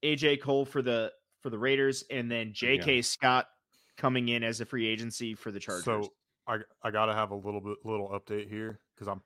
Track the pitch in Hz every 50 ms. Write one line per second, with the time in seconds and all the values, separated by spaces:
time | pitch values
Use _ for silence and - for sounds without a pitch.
0 | - 151 151 143 147 151 143 143 143 139 135 139 139 135 - 143 127 123 120 113
1 | 110 107 - _ _ _ _ _ - 139 113 107 117 131 139 135 139 135 135 131
2 | - - 123 131 120 120 120 117 113 110 104 - - 120 135 160 175 147 135 123
3 | 120 - - - - 131 127 127 127 - _ _ _ _ _ _ _ _ _ -
4 | - 135 127 127 123 120 120 120 113 113 117 110 117 - - - 113 110 110 107
5 | 117 117 110 - 123 113 110 - - 120 101 98 92 - 98 90 90 123 113 107
6 | 104 101 - _ _ _ _ _ _ - 117 107 107 - _ _ - 113 104 107
7 | 110 110 107 107 110 101 104 101 95 101 104 104 95 104 104 - - 113 110 104
8 | 101 98 98 101 - - 107 104 104 98 107 107 110 110 107 98 _ _ _ -
9 | 107 101 98 98 -